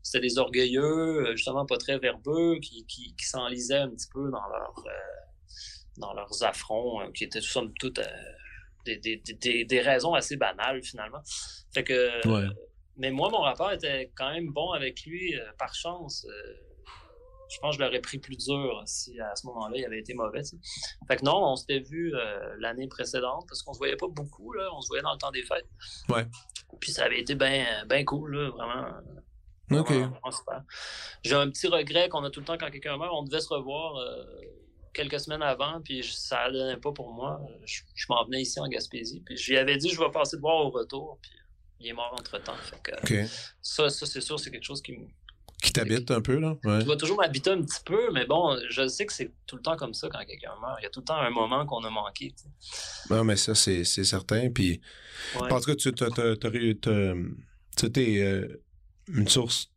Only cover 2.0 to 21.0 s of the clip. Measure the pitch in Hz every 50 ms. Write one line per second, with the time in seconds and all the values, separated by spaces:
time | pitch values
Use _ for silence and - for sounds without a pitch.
2 | 127 123 110 - - 143 156 165 170 170 165 151 - - - - - - - 127
3 | 123 - - - - - - 131 123 123 127 123 123 120 139 143 139 131 113 110
4 | - - - 135 139 139 127 110 101 101 104 104 107 - - - - 107 104 95
5 | 95 92 - - - - - - - - - - - - - - - - - -
6 | 104 101 101 104 101 101 - - 120 104 98 - - - 110 113 123 123 113 104
7 | 98 95 - - 110 98 - 110 104 - - 127 117 107 104 - - 127 127 -
8 | 107 - - - - - - - - - - - - - - _ - 120 110 101
9 | - 113 110 107 - - 110 - - 123 120 120 113 113 131 123 120 139 135 127
10 | 127 165 170 139 123 - 147 135 123 98 92 95 110 127 135 131 123 - - 120
11 | 107 110 127 151 - - - - - - - - - - - 139 127 - 131 127
12 | 123 120 117 117 113 110 110 104 101 101 101 - - - _ - - _ _ -
13 | 131 135 131 135 165 208 226 208 151 139 127 - 165 202 196 - - 147 139 131
14 | 127 - - - 131 135 151 170 170 151 143 143 160 180 175 147 135 131 120 -
15 | - 156 170 180 185 175 151 127 113 107 107 - 135 117 - - - 170 180 175
16 | 165 139 - - - 113 104 104 107 110 107 - - - - - - - - -
17 | - - - - - - - - - - - - - 147 147 139 139 123 120 123
18 | 127 - - 135 - - 135 117 - 131 143 139 139 127 113 104 104 - - -
19 | - - 120 117 110 107 101 101 - 127 123 117 110 110 117 135 127 117 110 110
20 | 110 117 123 123 113 107 104 135 147 - - - - - - - - - - -